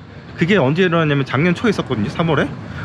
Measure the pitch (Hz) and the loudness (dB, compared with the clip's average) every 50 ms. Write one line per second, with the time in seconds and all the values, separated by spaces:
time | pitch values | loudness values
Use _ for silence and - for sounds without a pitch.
0 | - - - - - - - - 170 160 214 190 131 131 156 170 190 180 165 170 | -18 -20 -20 -20 -18 -10 -4 -2 0 2 4 4 4 2 2 2 2 2 2 2
1 | 160 151 143 139 131 - - 123 165 180 175 - - 226 180 - 151 - 131 110 | 2 2 2 0 0 0 0 0 2 2 2 2 2 0 0 0 -2 -4 -2 -2
2 | 101 135 - - 170 165 151 151 190 - - - - - - - | -2 -2 -2 -2 0 2 2 2 0 -2 -4 -10 -12 -12 -12 -10